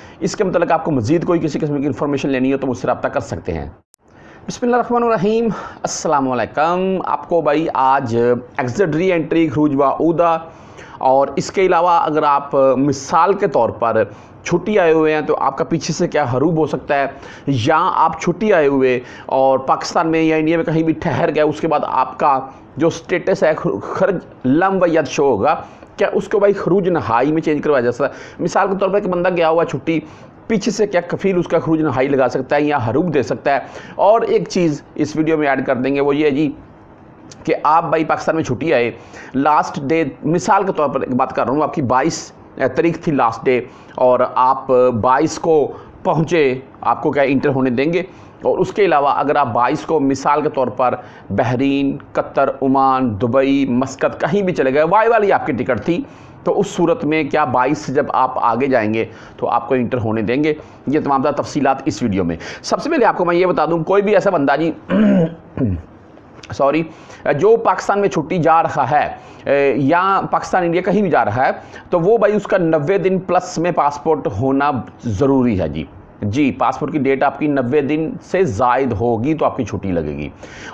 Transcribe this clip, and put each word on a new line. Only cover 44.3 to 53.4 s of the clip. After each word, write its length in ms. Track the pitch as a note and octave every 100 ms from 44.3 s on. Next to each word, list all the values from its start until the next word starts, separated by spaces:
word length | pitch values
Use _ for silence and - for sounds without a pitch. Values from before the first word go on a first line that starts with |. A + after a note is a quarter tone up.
| B2 C3 C3+ - B2+ B2+
बाईस 440 | A#2 B2+ C3+ D#3 -
को 260 | E3+ D#3+ B2 - - -
पहुँचे, 580 | F#3+ D#3 D#3+ E3+ C#3 C3 - -
आपको 260 | A#2+ A#2 D3+
क्या 120 | C#3+
इंटर 240 | C#3 C#3 D3
होने 220 | C3 C3
देंगे? 360 | A#2+ D3 E3+ E3+ - - - B2
और 120 | B2
उसके 260 | F3+ -
अलावा 260 | F#3+ D3 C#3
अगर 260 | - C#3 D3
आप 100 | C3+
बाईस 380 | A#2+ B2 D#3
को 140 | - D#3+
मिसाल 420 | C#3 C3 - D3
के 60 | D3
तौर 220 | C#3 B2+
पर 260 | - B2 B2+ - - -
बहरीन, 640 | G2+ A#2+ B2 C#3 C#3 C#3 C#3+ - -
कतर, 420 | C#3+ D3 C#3 -
ओमान, 460 | C3+ C3+ C3+ C3 B2+ G2
दुबई, 480 | B2 C3+